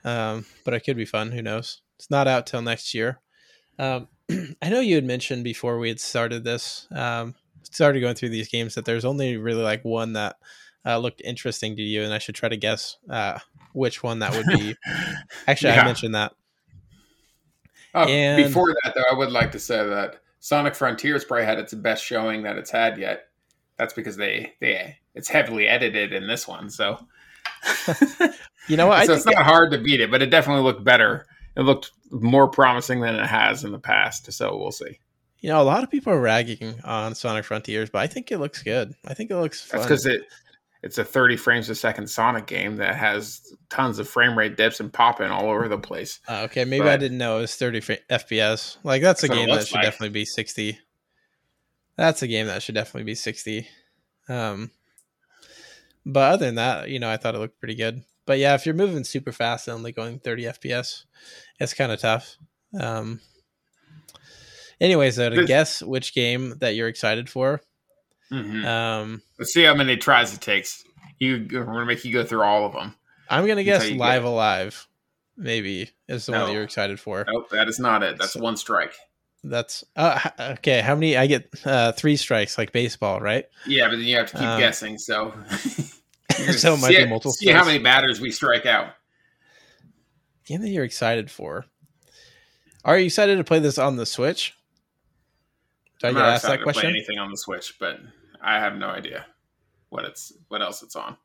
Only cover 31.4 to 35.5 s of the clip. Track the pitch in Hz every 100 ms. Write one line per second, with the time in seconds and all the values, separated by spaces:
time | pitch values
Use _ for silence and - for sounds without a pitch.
31.4 | - - 135 135 - _ _ 127 117 135
32.4 | 135 135 131 123 120 123 117 110 104 110
33.4 | 110 110 104 98 - 52 - - - -
34.4 | 50 50 50 - - - _ _ _ _
35.4 | 175